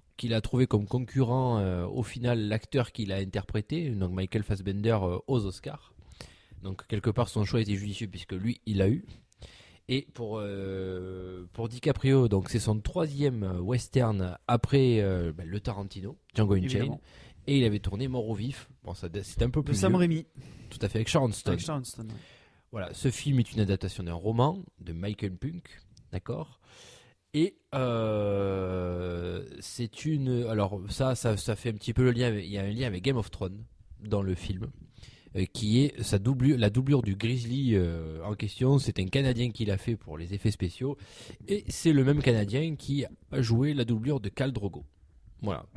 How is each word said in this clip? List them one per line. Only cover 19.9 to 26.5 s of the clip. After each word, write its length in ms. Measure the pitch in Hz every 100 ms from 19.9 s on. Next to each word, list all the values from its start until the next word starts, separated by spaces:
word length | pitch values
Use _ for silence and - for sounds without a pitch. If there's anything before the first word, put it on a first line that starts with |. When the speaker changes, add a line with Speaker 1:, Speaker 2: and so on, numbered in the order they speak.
Speaker 1:
vieux. 60 | 185
Speaker 2:
Raimi. 280 | 175 160 - - - - -
Speaker 1:
Tout 80 | -
à 80 | 104
fait, 100 | 110
avec 80 | 110
Sharon 240 | - 127
Stone. 220 | - -
Speaker 2:
Avec 120 | 87 160
Sharon 180 | 147
Stone, 260 | 123 - 110
ouais. 80 | 110 - - _ _ _
Speaker 1:
Voilà, 220 | 110 87
ce 160 | - 135
film 300 | - 143 131
est 120 | 113
une 80 | 117
adaptation 420 | 101 95 95 -
d'un 100 | 85
roman 460 | 85 101 113 139 190 - _
de 120 | 87
Michael 420 | 85 101 104 101 90
Punk, 460 | - 175 - - - - -
d'accord. 480 | 92 - - 160